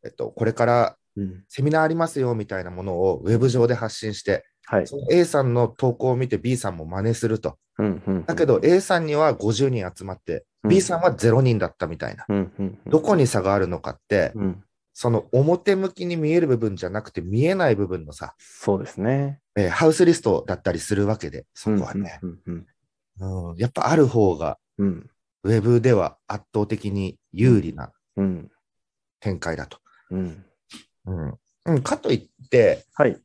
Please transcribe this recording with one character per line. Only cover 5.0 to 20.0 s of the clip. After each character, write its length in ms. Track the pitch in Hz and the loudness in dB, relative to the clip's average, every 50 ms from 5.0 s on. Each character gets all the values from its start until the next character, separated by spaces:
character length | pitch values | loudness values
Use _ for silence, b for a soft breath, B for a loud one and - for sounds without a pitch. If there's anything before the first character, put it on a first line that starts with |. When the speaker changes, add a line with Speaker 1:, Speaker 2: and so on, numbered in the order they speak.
| 131 - | 0 2
Speaker 1:
A 140 | 165 175 175 | 4 4 4
さ 180 | 170 - 143 | 4 2 0
ん 120 | 135 123 120 | 2 2 2
の 140 | 123 120 113 | 2 2 0
投 260 | 117 - 135 127 120 | 0 -2 -2 -2 0
稿 160 | - 123 127 | 0 -2 0
を 60 | 123 | 0
見 120 | 123 131 123 | 0 -2 -2
て 100 | 107 90 | -4 -4
B 180 | 76 123 127 | -2 -2 -4
さ 140 | 123 - 101 | -2 -4 -6
ん 60 | 90 | -8
も 100 | 82 78 | -8 -10
真 160 | 80 90 98 101 113 | -8 -6 -2 0 0
似 60 | 117 | 0
す 140 | - 120 110 | 0 0 -2
る 100 | 110 107 | -2 -2
と。 200 | - 76 - _ _ _ _ - | -4 -6 -8 _ _ _ _ -2
Speaker 2:
う 40 | |
ん、 200 | 104 104 92 95 - | -2 -2 -2 -4 -4
う 40 | 101 | -4
ん、 40 | 95 | -4
う 40 | 92 | -2
ん。 40 | 82 | -2
Speaker 1:
だ 100 | - 160 | -4 -2
け 120 | 160 165 | 0 2
ど 140 | 135 120 - | 2 4 4
A 180 | - 147 175 190 | 4 4 4 4
さ 180 | 190 - 190 170 | 2 2 0 0
ん 80 | 165 | 0
に 80 | 156 147 | -2 0
は 200 | 147 160 151 143 | 2 2 2 2
五 180 | - 101 110 | 0 -2 -2
十 160 | 107 95 139 135 | 0 2 0 0
人 200 | 127 113 92 90 - | 0 -2 -6 -8 -10
集 100 | - 92 | -12 -12
ま 100 | 95 92 | -12 -12
っ 40 | - | -12
て、 260 | _ - 82 - _ _ _ _ | _ -8 -8 -8 _ _ _ _
Speaker 2:
う 60 | - 107 | 2 4
ん。 20 | |
Speaker 1:
B 100 | 143 190 | 4 4
さ 160 | 185 - 175 | 4 2 -2
ん 40 | 165 | 2
は 140 | 175 180 127 | 2 2 2
ゼ 160 | - - 117 | 4 2 4
ロ 120 | 113 127 | 4 6
人 160 | 131 127 117 104 | 4 4 2 2
だ 100 | 92 82 | 0 -4
っ 80 | _ | _
た 100 | _ 90 | _ -6
み 120 | 80 82 73 | -6 -6 -8
た 120 | 73 58 | -10 -10
い 60 | 50 | -10
な。 80 | - - - | -12 -6 -2
Speaker 2:
う 40 | |
ん、 40 | 101 | -2
う 260 | 101 95 92 - - | -2 -2 -4 -6 -8
ん、 160 | 98 92 98 - _ | -8 -8 -8 -12 _
う 40 | - | 0
ん。 20 | |
Speaker 1:
ど 100 | 139 160 | 0 2
こ 160 | 156 - 202 | 4 2 2
に 100 | 170 135 | 4 2
差 160 | 123 - 104 | 2 0 0
が 120 | 90 95 98 | 0 2 2
あ 40 | 101 | 2
る 100 | 95 87 | 0 -2
の 120 | 87 80 | -4 -8
か 100 | - 73 | -8 -12
っ 80 | - _ _ _ | -12 _ _ _
て、 240 | 104 98 82 - - | 0 0 0 0 -2
Speaker 2:
う 80 | 107 | -4
ん。 220 | 101 95 87 98 - _ _ _ _ _ | -4 -4 -6 -8 -16 _ _ _ _ _
Speaker 1:
そ 180 | _ - - 120 | _ -6 -2 -2
の 160 | 117 110 - _ | -2 -2 -2 _
表 420 | - 123 139 156 175 180 _ 202 196 | 0 2 2 2 2 0 _ 0 0
向 160 | 190 190 185 | 0 -2 -6
き 160 | - - 180 | -6 -8 -8
に 100 | 175 175 | -6 -4
見 140 | 165 156 151 | -2 0 2
え 80 | 160 175 | 2 2
る 60 | 170 | 4
部 100 | 139 127 | 2 2
分 200 | 113 113 107 98 | 0 0 -4 -4
じ 100 | 85 92 | -4 -8
ゃ 40 | 90 | -6
な 120 | 95 107 | -8 -8
く 80 | 107 - | -10 -8
て 100 | _ - | _ -10
見 240 | 82 90 101 117 143 | -6 -2 0 0 2
え 100 | 170 196 | 2 2
な 140 | 190 175 139 | 2 2 2
い 60 | 110 | 2
部 120 | 98 101 | 0 0
分 180 | 87 92 90 78 | -4 -4 -8 -8
の 80 | 73 | -12
差。 220 | 73 - 82 - - _ | -14 -14 -16 -16 -16 _
Speaker 2:
そ 380 | _ - - - - - 101 | _ -20 -20 -6 -2 -2 -2
う 20 | 95 | -2
で 80 | 113 | -2
す 140 | - - - | -8 -8 -4
ね。 400 | 98 117 131 139 139 139 143 _ _ _ _ | -2 -2 0 0 -2 -4 -8 _ _ _ _
Speaker 1:
え 100 | 104 98 | -2 0
ー、 40 | 90 | 0
ハ 180 | 82 - 170 160 | 0 4 4 4
ウ 40 | |
ス 120 | 156 - | 4 6